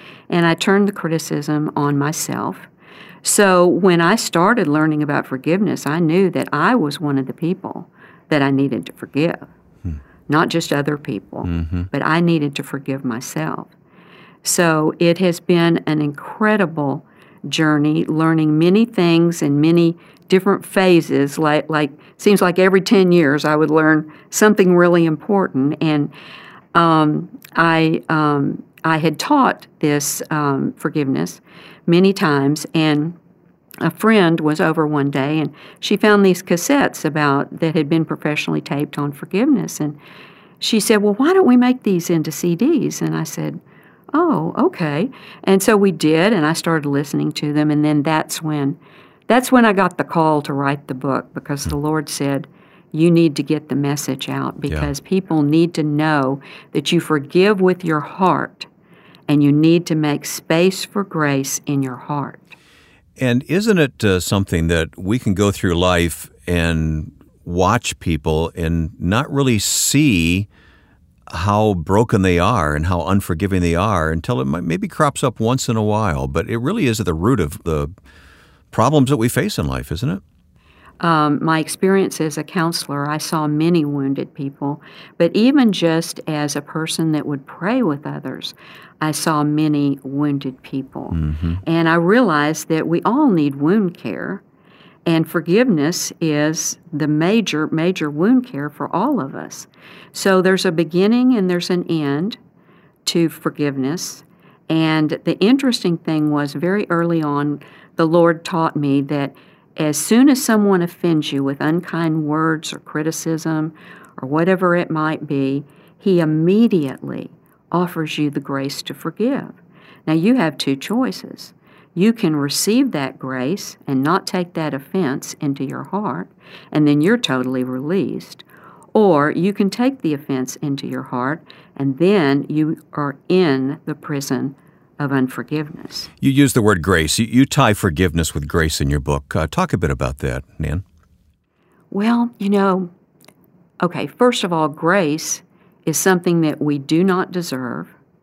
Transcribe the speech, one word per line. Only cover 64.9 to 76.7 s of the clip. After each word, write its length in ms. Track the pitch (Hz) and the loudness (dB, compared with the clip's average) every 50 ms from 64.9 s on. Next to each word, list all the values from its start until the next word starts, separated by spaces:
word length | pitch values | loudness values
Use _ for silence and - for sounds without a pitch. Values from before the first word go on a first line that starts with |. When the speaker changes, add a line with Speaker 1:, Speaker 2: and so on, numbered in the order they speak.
| - | -6
Speaker 2:
we 220 | - 92 92 113 127 | -8 -4 -2 -2 -2
can 140 | - 113 95 | 0 -2 0
go 180 | 95 104 101 | 2 2 0
through 240 | 92 - - 95 85 | 0 0 0 0 2
life 540 | 82 90 90 90 87 85 82 - - - - _ _ - | 2 2 2 4 2 2 0 -2 -6 -14 -18 _ _ -6
and 640 | - 87 85 82 85 82 80 80 78 78 78 - - - - - - _ _ _ | -2 -2 0 0 0 0 -2 -2 -2 -4 -4 -6 -10 -14 -20 -20 -20 _ _ _
watch 520 | - 87 90 92 92 117 120 - - - - | -4 -2 0 2 2 2 0 -2 -6 -10 -6
people 520 | - 101 82 73 - 82 78 78 85 82 - | -4 -4 -4 -2 -2 -2 0 0 -2 -4 -4
and 340 | - 82 80 85 82 80 80 - - | -6 -4 -2 -2 -2 -2 -4 -6 -6
not 320 | - 87 98 120 139 - | -2 -2 0 0 -2 -2
really 280 | - 139 139 131 117 104 | -2 0 2 2 2 0
see 880 | - - - - - - - 139 156 143 104 85 82 82 87 95 104 - _ _ _ _ _ _ _ _ _ _ _ _ _ _ _ - | 0 -2 -2 -2 -2 0 2 2 4 4 4 2 2 2 0 0 -2 -6 _ _ _ _ _ _ _ _ _ _ _ _ _ _ _ -12
how 440 | - 82 87 104 101 107 107 110 101 | -8 -4 0 0 2 2 2 2 0
broken 480 | 87 76 - 95 104 120 - - 101 92 | 0 0 2 2 2 2 4 2 2 4
they 160 | 95 87 87 | 4 4 2
are 360 | 87 104 123 104 78 73 73 | 2 2 2 2 0 0 0
and 120 | 76 78 | -2 -2
how 180 | 95 92 87 78 | -2 -2 -2 0
unforgiving 540 | 82 98 101 - - 90 80 98 95 98 92 | 0 0 0 0 -2 -2 -2 -2 0 0 0
they 140 | 87 85 82 | 0 2 0
are 360 | 85 95 110 104 87 78 80 | 0 0 0 0 0 0 0
until 300 | 80 82 - - 123 127 | -2 -4 -4 -4 -4 -2
it 40 | - | -2
might, 180 | 135 143 85 - | -4 -4 -4 -4
maybe 240 | 156 160 190 214 | -4 -4 -4 -4
crops 360 | 175 - - 156 143 - - - | -6 -2 -2 -2 -2 0 -2 -4
up 160 | 131 - - | -4 -2 -2
once 300 | 113 113 127 135 - - | 0 0 0 0 -2 -2
in 80 | 117 | -2
a 60 | 110 107 | 0 0
while, 440 | 107 104 107 110 98 76 67 67 | 0 0 0 0 -2 -2 -2 -4
but 220 | 67 69 87 - - | -4 -2 -4 -2 -2
it 80 | 113 | -4
really 300 | 117 120 147 | -4 -4 -4